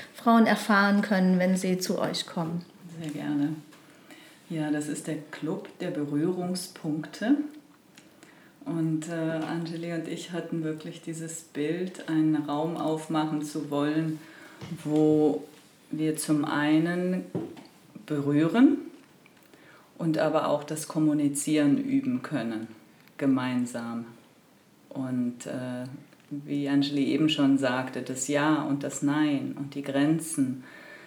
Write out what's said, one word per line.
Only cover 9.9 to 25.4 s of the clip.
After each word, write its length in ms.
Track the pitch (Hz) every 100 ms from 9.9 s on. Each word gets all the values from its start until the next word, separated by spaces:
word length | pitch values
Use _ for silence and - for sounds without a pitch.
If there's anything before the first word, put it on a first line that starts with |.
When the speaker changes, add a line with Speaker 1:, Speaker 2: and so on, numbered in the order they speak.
Speaker 2:
und 140 | 170 -
ich 240 | 170 -
hatten 320 | 175 165 165
wirklich 400 | 156 156 170 165
dieses 380 | - 160 160 -
Bild, 680 | - 143 147 175 185 - -
einen 260 | 160 156 151
Raum 420 | 147 147 165 165
aufmachen 640 | 156 156 - 156 156 147
zu 260 | 147 160 143
wollen, 500 | 143 147 156 160 156 - - - - - 160
wo 600 | 151 151 156 156 151 277 - - - _ -
wir 260 | 156 156 -
zum 280 | - 151 -
einen 800 | 147 147 156 170 175 180 185 - - - - - - - - -
berühren 720 | 147 143 147 165 233 285 - - - - - - _ - - - - - -
und 200 | 165 156
aber 320 | 156 151 151
auch 140 | 147
das 240 | - 156 -
Kommunizieren 920 | 160 156 147 143 139 - 151 143 131
üben 440 | - 135 131 123
können, 460 | - 143 117 110 113 - - - - -
gemeinsam. 880 | 139 131 127 127 120 117 117 117 113 - - _ _ _ _ _ -
Und, 580 | - 131 127 120 120